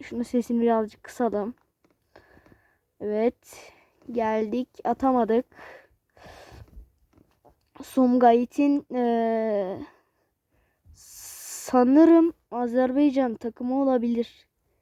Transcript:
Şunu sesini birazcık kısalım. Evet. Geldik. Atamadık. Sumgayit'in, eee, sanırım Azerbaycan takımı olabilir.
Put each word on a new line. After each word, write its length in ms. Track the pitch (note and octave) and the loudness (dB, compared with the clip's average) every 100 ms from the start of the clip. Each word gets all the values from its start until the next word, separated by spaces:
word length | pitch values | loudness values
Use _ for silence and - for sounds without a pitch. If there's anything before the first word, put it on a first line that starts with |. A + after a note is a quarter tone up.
Şunu 220 | - A#3 | -12 -10
sesini 380 | A#3+ B3 A3 A#3 | -4 -2 -2 0
birazcık 420 | A#3 A3+ G#3+ - | 0 0 -2 -8
kısalım. 520 | - - A#3+ G3+ G#3 B3 _ _ _ _ _ - _ - _ _ _ _ _ - | -16 -4 -4 -4 -6 -10 _ _ _ _ _ -20 _ -20 _ _ _ _ _ -12
Evet. 720 | G#3 G#3+ A#3 - - - - - _ _ - | -6 -2 -2 -2 -12 -20 -20 -20 _ _ -12
Geldik. 580 | A#3 A3 A3 G#3+ A#3+ B3+ - | -6 -2 -2 -2 -4 -8 -8
Atamadık. 640 | - A#3+ C4+ B3+ G#3+ A3+ - - - - _ _ _ _ - - - - - - - _ _ _ _ _ _ _ _ - | -6 -2 0 2 2 0 -2 -10 -20 -20 _ _ _ _ -20 -20 -20 -20 -20 -20 -20 _ _ _ _ _ _ _ _ -20
Sumgayit'in, 1000 | C#4 - B3+ B3 A#3+ A#3 B3 - C#4+ C#4+ - | -8 0 2 4 6 4 2 -2 0 0 -4
eee, 880 | B3 A#3+ A#3 A3+ A3+ A3 G#3 F#3 G3 D4 _ _ _ _ _ _ _ _ _ _ | -4 -2 -2 -2 -2 -2 -4 -4 -8 -14 _ _ _ _ _ _ _ _ _ _
sanırım 1400 | - - - - - - - - B3+ B3 C#4 E4 E4 E4 - _ | -20 -20 -20 -20 -18 -16 -14 -2 2 4 6 8 6 4 0 _
Azerbaycan 840 | A3+ B3 A#3+ C4 B3+ D4 C4 B3+ A3 | -8 -4 0 0 2 2 2 -2 -4
takımı 460 | A#3 - B3 C4+ | -10 -8 -6 -2
olabilir. 640 | C4+ B3+ A#3 A#3 A#3 _ _ _ _ _ | 0 0 0 -4 -4 _ _ _ _ _